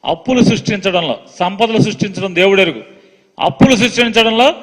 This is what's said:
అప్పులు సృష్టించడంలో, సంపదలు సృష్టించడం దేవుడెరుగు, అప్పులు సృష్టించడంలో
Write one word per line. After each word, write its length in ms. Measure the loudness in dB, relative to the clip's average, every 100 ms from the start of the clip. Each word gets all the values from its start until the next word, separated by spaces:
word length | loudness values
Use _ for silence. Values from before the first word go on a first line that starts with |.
| -6
అప్పులు 360 | -6 -2 2
సృష్టించడంలో, 760 | 2 0 -4 -4 -2 -2 -4 -8 -12 -6
సంపదలు 380 | -4 0 0 2
సృష్టించడం 580 | 0 -2 -6 -6 -6 0
దేవుడెరుగు, 480 | 2 2 0 -2 -16 -20 _ _ _ -4
అప్పులు 360 | -4 2 2 4
సృష్టించడంలో 800 | 0 0 0 2 2 2 2 0